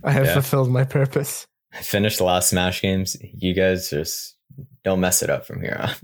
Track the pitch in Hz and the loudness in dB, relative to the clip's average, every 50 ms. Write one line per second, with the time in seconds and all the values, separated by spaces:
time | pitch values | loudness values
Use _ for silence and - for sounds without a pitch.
0 | - - 143 139 135 139 - 143 135 - - 139 131 123 127 123 131 131 - 147 | 0 2 2 4 4 4 4 2 2 2 2 2 2 2 2 2 2 2 2 0
1 | 135 131 - 143 143 - - - - - _ _ _ _ - - - - - 101 | 0 0 0 -2 -4 -4 -8 -12 -14 -18 _ _ _ _ -18 -14 -8 -4 0 0
2 | 101 107 104 - 92 90 90 90 90 - - 92 90 92 92 - - 98 95 95 | 0 0 0 2 2 2 2 2 2 2 2 2 2 0 0 0 0 0 0 0
3 | 92 92 - - - - - - - 92 90 95 92 95 92 90 90 - - 73 | 0 -2 -6 -8 -10 -16 -10 -4 -2 0 2 4 4 4 2 0 -2 -4 -4 -4
4 | 80 - - - - - - _ _ _ - - - - _ _ - 95 95 92 | -4 -4 -6 -8 -10 -12 -16 _ _ _ -20 -20 -20 -20 _ _ -2 -2 0 2
5 | 92 90 90 - 92 82 71 - - - - - - - - - - - - - | 2 2 2 0 0 0 -2 -4 -4 -8 -10 -8 -8 -6 -6 -4 -4 -6 -6 -6